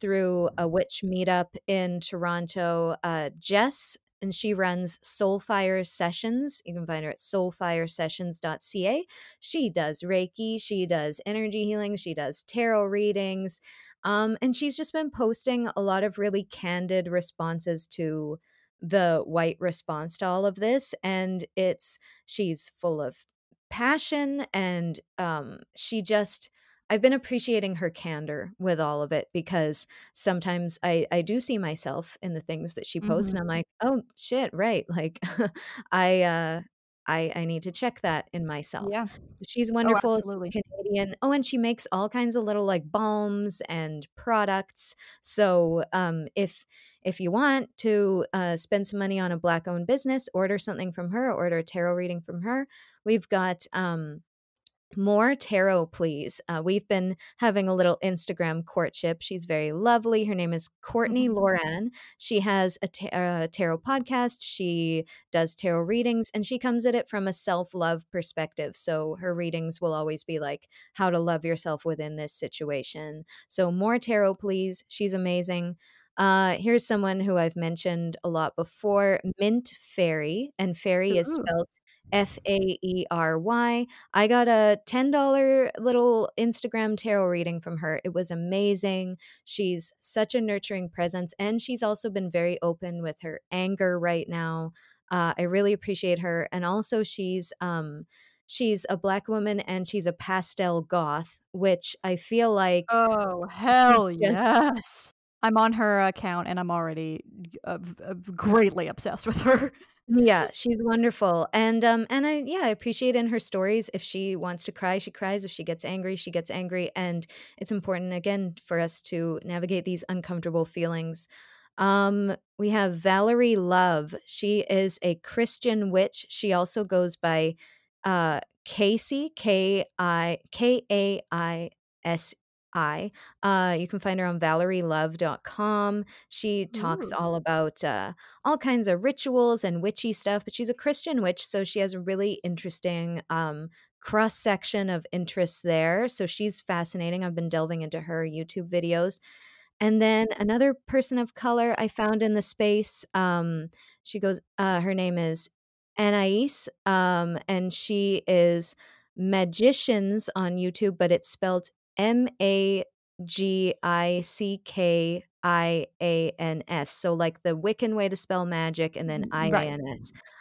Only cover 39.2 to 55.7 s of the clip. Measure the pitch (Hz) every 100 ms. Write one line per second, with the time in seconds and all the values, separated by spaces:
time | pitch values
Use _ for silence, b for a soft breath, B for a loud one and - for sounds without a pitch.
39.2 | - - 190 - 226 226 226 214 233 220
40.2 | 202 196 180 214 - - 196 202 196 -
41.2 | 269 285 262 254 233 233 - 190 208 -
42.2 | 233 233 214 208 202 185 151 208 220 214
43.2 | 208 202 208 - - 165 156 156 147 -
44.2 | - 220 202 190 190 - - - b b
45.2 | - - 208 180 170 165 - 185 180 165
46.2 | 151 - 196 - - b b b 185 180
47.2 | 180 202 285 269 - - 226 208 202 190
48.2 | - 190 180 170 - 202 196 202 196 196
49.2 | 185 170 170 165 165 175 175 269 262 262
50.2 | - 185 190 202 - 190 185 170 175 214
51.2 | 254 214 175 170 165 185 175 175 180 175
52.2 | 165 175 196 254 277 b b b 214 220
53.2 | - 196 185 180 - 175 180 165 156 151
54.2 | _ _ _ _ - _ _ - 196 208
55.2 | 233 277 - 202 190